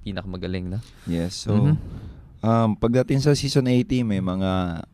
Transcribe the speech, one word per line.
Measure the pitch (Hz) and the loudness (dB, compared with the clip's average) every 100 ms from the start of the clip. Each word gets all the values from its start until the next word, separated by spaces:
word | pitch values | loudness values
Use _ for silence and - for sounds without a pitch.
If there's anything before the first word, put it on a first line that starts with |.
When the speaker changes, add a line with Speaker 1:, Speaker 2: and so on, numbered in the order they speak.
Speaker 1:
pinakamagaling, | 101 92 95 90 92 92 90 | -10 -8 -8 -8 -6 -6 -4
na. | 98 - - - | -8 -10 -12 -6
Speaker 2:
Yes, | 85 87 - 107 | -4 -4 -6 0
so, | |
Speaker 1:
Mhm. | 107 143 156 - - - - - - | 2 4 2 -2 -12 -14 -18 -20 -4
Speaker 2:
um, | 110 113 110 | 2 4 2
pagdating | 101 113 127 127 139 | 2 2 2 2 2
sa | 143 | 2
season | 143 139 139 127 | 2 2 0 2
eighty, | 123 - 127 | 2 2 0
may | 113 98 | 0 0
mga | 92 92 95 92 90 82 - | 0 0 0 0 -2 -6 -12